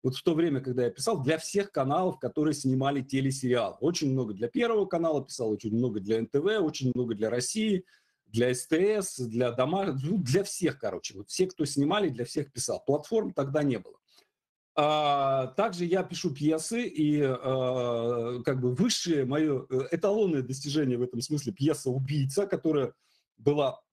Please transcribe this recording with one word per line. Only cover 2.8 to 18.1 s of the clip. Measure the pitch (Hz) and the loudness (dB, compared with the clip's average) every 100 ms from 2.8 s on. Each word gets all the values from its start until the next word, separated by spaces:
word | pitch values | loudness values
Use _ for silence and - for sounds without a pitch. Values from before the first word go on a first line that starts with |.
| 135 143 | 2 0
телесериал. | 127 135 135 135 127 120 101 - | -2 0 0 -2 0 2 0 0
Очень | 143 175 143 | -2 0 0
много | 131 113 | 0 -2
для | 98 233 | -4 -4
Первого | - 233 220 190 | 0 0 2 0
канала | 170 165 147 | 0 0 0
писал, | - - 113 | -4 -4 -2
очень | 104 110 | -2 0
много | 110 123 104 | 0 0 -2
для | 95 110 | 0 0
Н | 113 | 2
Т | 139 | 0
В, | 175 214 | 2 2
очень | 160 - 131 | 0 0 -2
много | 123 117 104 | 0 -2 0
для | 110 | 0
России, | 120 120 220 214 190 - _ _ _ _ | 0 -2 -2 0 0 -4 _ _ _ _
для | 107 123 | 2 2
С | 127 - | 2 0
Т | 160 196 214 | 2 4 2
С, | 185 - 123 | -2 -6 -4
для | 113 123 | 0 0
Дома-, | 117 131 185 190 135 | 2 0 2 0 -2
ну, | 139 202 | -2 -2
для | 127 160 | 2 2
всех, | 196 - 165 - | 0 -2 -4 -2
короче. | 104 92 - 98 | -6 -6 -10 -14
Вот | 104 | -12
все, | - 185 | -2 -2
кто | - | -2
снимали, | 147 - 143 208 185 | -4 0 2 2 0
для | 123 120 | -2 -4
всех | - 143 | -4 -6
писал. | - - 104 - | -6 -4 -4 0
Платформ | 143 - 226 196 | 0 0 -2 0
тогда | 180 139 147 | -4 -2 0
не | 143 113 | 0 0
было. | - - _ _ _ _ _ _ _ - | -6 -20 _ _ _ _ _ _ _ 2
А, | 147 151 147 143 135 135 127 | 4 4 2 2 2 2 0
также | - 214 175 175 | 0 0 0 0
я | 185 | 0
пишу | 180 175 180 | 0 -4 -4
пьесы, | 139 147 160 160 233 | 0 0 0 0 -4
и, | 240 - 151 147 | -4 0 2 4
э, | 139 127 131 131 127 127 123 117 117 | 2 0 0 0 0 0 0 0 0